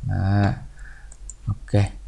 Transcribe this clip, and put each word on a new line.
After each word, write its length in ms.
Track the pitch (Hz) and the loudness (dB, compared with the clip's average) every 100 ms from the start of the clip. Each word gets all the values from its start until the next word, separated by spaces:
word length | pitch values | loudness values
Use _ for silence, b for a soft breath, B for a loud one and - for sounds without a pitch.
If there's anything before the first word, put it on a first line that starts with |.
Đó. 480 | 107 95 95 101 101 - - B B B B B - - - | 0 2 4 6 4 2 -8 B B B B B -14 -8 -6
Ok. 360 | - - 104 101 - | -6 2 4 4 0